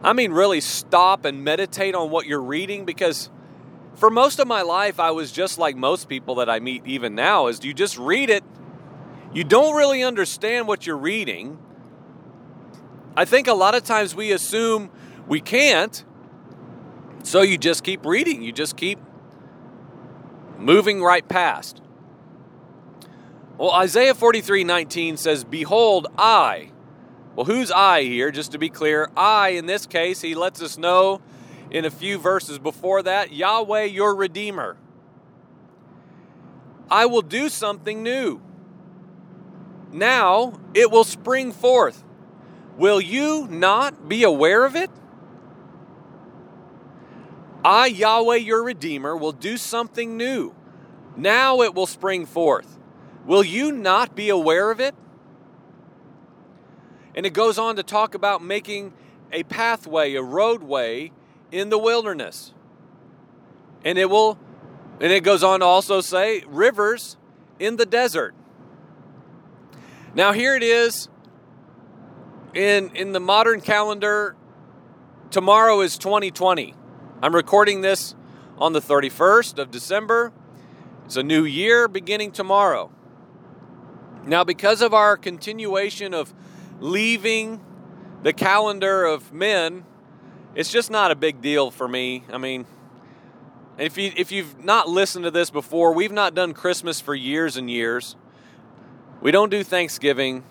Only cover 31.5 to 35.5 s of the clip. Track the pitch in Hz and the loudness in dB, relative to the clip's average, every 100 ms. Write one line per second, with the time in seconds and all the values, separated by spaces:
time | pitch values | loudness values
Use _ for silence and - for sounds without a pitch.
31.5 | - - 156 160 147 180 202 165 190 - | -20 -10 -6 -6 -8 -8 -4 -2 -2 -4
32.5 | 143 143 147 180 196 185 190 202 147 185 | -10 -10 -8 -2 -2 0 -4 -4 -4 -2
33.5 | 220 214 214 208 190 208 202 196 170 208 | -2 -2 -4 -4 0 0 0 -4 -6 -10
34.5 | 190 113 85 - - _ - _ _ _ | -8 -10 -12 -20 -20 _ -20 _ _ _